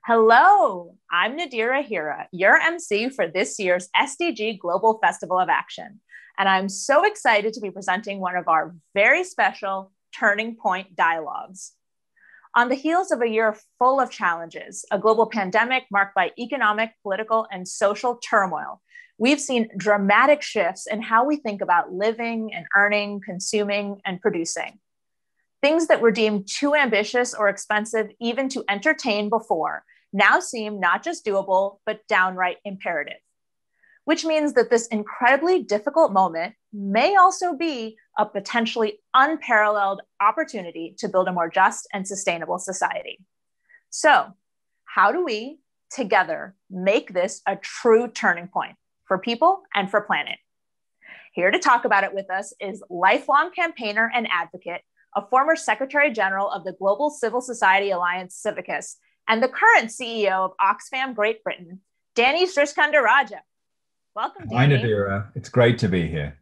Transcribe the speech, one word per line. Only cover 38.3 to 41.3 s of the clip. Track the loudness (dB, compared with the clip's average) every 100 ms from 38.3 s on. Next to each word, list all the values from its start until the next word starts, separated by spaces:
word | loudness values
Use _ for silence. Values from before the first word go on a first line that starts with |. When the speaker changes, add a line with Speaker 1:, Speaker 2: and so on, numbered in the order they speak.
| -4 -4 -2 -2 0 -2 -2 _
Speaker 1:
unparalleled | 2 2 0 0 2 4 2 0 -4 -10 _
opportunity | 0 0 -6 -6 -10 -10 -14 -8
to | -2
build | 0
a | 0